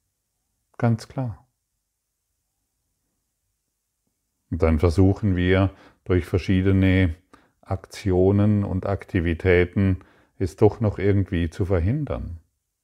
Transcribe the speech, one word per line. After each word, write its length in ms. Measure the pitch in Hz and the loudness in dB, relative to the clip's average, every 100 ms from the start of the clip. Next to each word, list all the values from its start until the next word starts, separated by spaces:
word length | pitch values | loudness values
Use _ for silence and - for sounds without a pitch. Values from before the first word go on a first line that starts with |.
| _ _ _ _ _ _ _ - | _ _ _ _ _ _ _ -4
Ganz 280 | 123 113 - | -2 -2 -4
klar. 400 | - 127 101 _ _ _ _ _ _ _ _ _ _ _ _ _ _ _ _ _ _ _ _ _ _ _ _ _ _ _ _ _ _ - | -10 -10 -10 _ _ _ _ _ _ _ _ _ _ _ _ _ _ _ _ _ _ _ _ _ _ _ _ _ _ _ _ _ _ -10
Und 120 | 85 | -2
dann 180 | 82 80 | 0 2
versuchen 560 | 87 80 95 92 104 90 | 2 4 2 2 -2 0
wir, 340 | 90 92 95 - - _ | 2 2 0 -2 -20 _
durch 220 | - 92 | -2 -2
verschiedene 880 | 85 92 - 92 92 95 95 92 90 80 _ - _ _ | 0 -4 0 0 2 2 4 2 0 -2 _ -20 _ _
Aktionen 1040 | - 95 - - 98 90 92 101 104 104 | -10 -10 -10 -10 -2 2 2 2 2 0
und 220 | 101 92 95 | -2 -4 -6
Aktivitäten 1120 | 98 - 98 85 82 95 90 87 - 98 92 - _ _ - | -8 -6 -4 -2 -2 2 2 2 0 0 -2 -8 _ _ -8
es 180 | 95 - | -8 2
doch 240 | 107 - | 2 2
noch 180 | 110 - | -4 -2
irgendwie 500 | 98 101 95 113 85 | 0 0 0 -2 -4
zu 140 | - | -4
verhindern. 760 | 92 95 87 139 147 62 - 85 _ _ _ _ | -2 -2 -2 -4 -6 -8 -10 -14 _ _ _ _